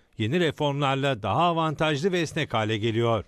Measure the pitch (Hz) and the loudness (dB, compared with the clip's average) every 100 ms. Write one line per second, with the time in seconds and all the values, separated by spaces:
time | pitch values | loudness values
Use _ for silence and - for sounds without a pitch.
0 | _ - 110 175 160 - 147 139 139 135 | _ -4 -2 2 0 0 -2 0 0 0
1 | 139 120 101 117 175 165 160 156 156 143 | 0 0 0 2 2 2 -2 0 0 0
2 | 190 180 156 160 143 113 107 110 117 113 | 0 0 -2 -4 -2 0 0 0 0 2
3 | 117 113 | 2 0